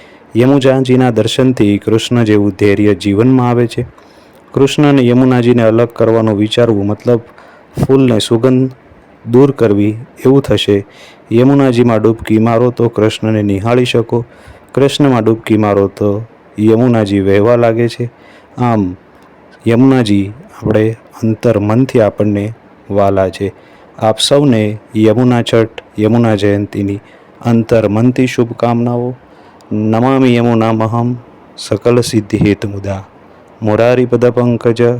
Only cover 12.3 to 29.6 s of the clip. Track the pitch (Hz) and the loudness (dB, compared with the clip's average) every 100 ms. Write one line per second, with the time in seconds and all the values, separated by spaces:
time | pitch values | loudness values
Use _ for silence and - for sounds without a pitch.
12.3 | 110 117 113 123 120 117 - 110 - 110 | 0 2 2 0 0 -2 0 -2 -2 -2
13.3 | 110 104 98 110 127 123 120 110 120 120 | -2 -2 -2 0 0 0 -2 -2 -4 -6
14.3 | - - - - - 135 - 143 123 113 | -14 -20 -20 -8 -2 0 2 2 2 0
15.3 | 113 - 107 107 98 98 - 104 101 113 | -2 0 0 2 0 -2 -2 -4 -4 -8
16.3 | - _ - 110 113 127 117 101 101 98 | -18 _ -2 2 2 2 2 0 0 0
17.3 | 98 107 120 117 113 113 - 120 - - | 2 2 2 0 0 -4 -4 -10 -12 -20
18.3 | - - - 123 110 92 90 - - - | -20 -20 -4 -2 0 -2 -8 -18 -20 -20
19.3 | - - - 113 117 135 131 110 101 98 | -20 -20 -8 -2 2 4 2 0 -2 -2
20.3 | 107 - - - 107 110 113 - - 110 | -10 -20 -10 -4 0 -2 -4 -14 -8 -6
21.3 | 107 123 107 104 110 135 123 104 - 104 | -2 -2 0 0 0 0 0 0 0 -2
22.3 | 101 104 113 - - - 101 98 98 95 | -2 -6 -10 -20 -20 -6 -2 0 0 -2
23.3 | - 98 - - - - - 110 - - | -4 -10 -10 -20 -20 -20 -4 -2 -2 0
24.3 | 143 147 113 107 107 - 107 110 107 127 | 2 2 2 0 -6 -8 0 2 2 2
25.3 | 120 117 117 110 - - - 107 117 117 | 0 0 0 -2 -6 -14 -4 0 2 0
26.3 | 104 101 101 101 104 101 101 - - - | 0 0 -2 -4 -6 -6 -6 -12 -20 -20
27.3 | - 120 117 110 113 104 104 123 127 127 | -8 -2 -2 0 0 0 0 0 0 -2
28.3 | - 117 113 117 117 120 120 123 127 - | -2 -4 -2 -2 -2 -2 -4 -6 -10 -18
29.3 | - - - | -20 -20 -20